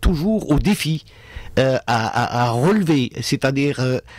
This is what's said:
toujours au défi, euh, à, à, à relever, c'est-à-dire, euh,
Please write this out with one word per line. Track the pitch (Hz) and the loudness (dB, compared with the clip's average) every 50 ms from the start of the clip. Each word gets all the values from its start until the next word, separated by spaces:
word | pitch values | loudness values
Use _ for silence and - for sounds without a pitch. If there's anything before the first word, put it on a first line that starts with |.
toujours | - 175 180 143 165 214 220 202 - - | 0 0 0 2 0 0 0 -2 0 0
au | 147 135 | 0 2
défi, | 120 190 208 - - 151 160 156 - - - - - - - - - - - - | 2 2 0 0 0 -2 -4 -4 -6 -12 -20 -20 -20 -18 -16 -16 -12 -6 -2 0
euh, | 131 131 131 - - | 2 2 2 0 0
à, | - 120 113 110 - | 0 0 0 0 -2
à, | - 120 120 - - 120 123 | -2 -2 -2 -2 0 0 0
à | 120 | 0
relever, | 113 120 131 180 208 214 185 156 156 139 123 - - - | 0 2 2 2 2 2 2 2 2 2 2 -2 -4 -6
c'est-à-dire, | 120 - 147 135 - 135 135 139 139 143 139 - | -4 -4 -2 0 0 0 0 0 0 0 0 -2
euh, | 131 127 131 120 - - - | -2 -2 -2 -4 -6 -10 -20